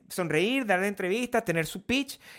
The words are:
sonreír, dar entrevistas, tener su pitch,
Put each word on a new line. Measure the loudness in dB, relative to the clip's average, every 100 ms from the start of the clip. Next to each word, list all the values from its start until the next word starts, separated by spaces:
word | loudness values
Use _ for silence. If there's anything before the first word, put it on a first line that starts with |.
| -12
sonreír, | -4 0 2 2 2 2
dar | 2
entrevistas, | 2 -2 -2 0 0 0
tener | 0 0 -2
su | -6
pitch, | -2 -2 -2 -10 -18